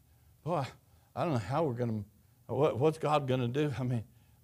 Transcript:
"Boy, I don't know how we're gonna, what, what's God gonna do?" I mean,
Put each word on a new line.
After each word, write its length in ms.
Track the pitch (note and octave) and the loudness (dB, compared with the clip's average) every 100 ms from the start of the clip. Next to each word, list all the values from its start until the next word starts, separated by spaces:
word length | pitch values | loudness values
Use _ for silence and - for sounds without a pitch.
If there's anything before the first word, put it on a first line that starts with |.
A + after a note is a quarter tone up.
| _ - - - | _ -20 -20 -12
"Boy, 200 | D3+ E3+ C3 - _ - _ | -4 -2 -4 -10 _ -20 _
I 100 | A2 | -4
don't 100 | D#3+ | 0
know 40 | B2+ | 0
how 260 | G2 C#3 | 0 0
we're 100 | D#3+ | 0
gonna, 300 | A#2+ A#2+ A2 G2 - - _ - | 0 -2 -2 -6 -16 -20 _ -6
what, 320 | A#2 D3+ G#2+ | 2 2 4
what's 180 | D#3 D#3 | 2 2
God 320 | D3 D3+ C3 | 2 2 2
gonna 180 | C3 A#2+ | 0 0
do?" 240 | C3 D3+ C3 | 0 -2 -2
I 40 | |
mean, 220 | B2+ A#2+ - - - - | -2 -2 -6 -16 -20 -14